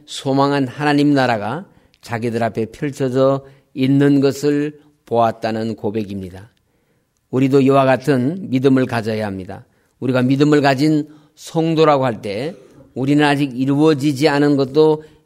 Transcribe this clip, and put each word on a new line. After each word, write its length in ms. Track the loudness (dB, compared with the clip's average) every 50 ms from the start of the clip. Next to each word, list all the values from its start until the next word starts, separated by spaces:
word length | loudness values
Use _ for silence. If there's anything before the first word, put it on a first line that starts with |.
| _
소망한 600 | -16 -16 -8 -4 -2 0 2 2 2 2 0 -2 -4
하나님 460 | -6 -4 -2 0 2 2 2 4 4
나라가 520 | 2 2 0 0 -2 -4 -6 -8 -8 -10 -14 _ _ _ _ _ _
자기들 400 | _ -10 -8 -6 -6 -4 -4 -2
앞에 260 | -4 -4 -4 -4 -6 -8
펼쳐져 760 | -8 -8 -10 -8 -6 -4 -4 -2 0 2 2 2 0 0 -4 -12 -20 _ _ _ _
있는 480 | -4 0 2 2 4 4 4 4 4
것을 580 | 2 0 -2 0 -2 -2 0 0 -2 -4 -8 -12 _ _ _ _ _
보았다는 720 | -4 0 2 2 0 0 -2 -6 -4 -4 -4 -4 -6 -8
고백입니다. 760 | -6 -8 -6 -6 -6 -8 -6 -10 -12 -12 -12 -16 -18 -20 -20 _ _ _ _ _ _ _ _ _ _ _ _ _ _ _ _
우리도 320 | -2 0 0 4 4 4
이와 240 | 4 4 4 4 4
같은 640 | 4 2 0 2 0 0 0 0 -2 -4 -6 -8 -4
믿음을 360 | -4 0 2 2 2 2 2
가져야 420 | 0 -2 -6 -4 -4 -6 -4 -6 -6
합니다. 380 | -8 -10 -12 -12 -16 -18 -18 _ _ _ _ _ _ _
우리가 220 | -6 -2 0 0
믿음을 400 | 2 2 2 2 2 2 2 4
가진 480 | 4 2 2 2 2 2 2 0 -2 -4 -12 -20 _ _ _ _
성도라고 680 | -20 -6 -4 -2 -2 0 2 2 4 4 4 2 0
할 160 | -2 -4 -6
때 340 | -8 -8 -8 -6 -8 -8 -10 -14 -20 -20 -20 -20 -20 -16 _
우리는 300 | -6 -2 0 2 2 4
아직 340 | 2 2 0 -2 -4 -4 -4
이루어지지 720 | -2 -2 0 2 2 2 2 2 0 -2 -2 0 0 0
않은 300 | 2 2 2 2 2 2
것도 460 | 0 0 2 2 4 4 2 0 -4 -14 _ _ _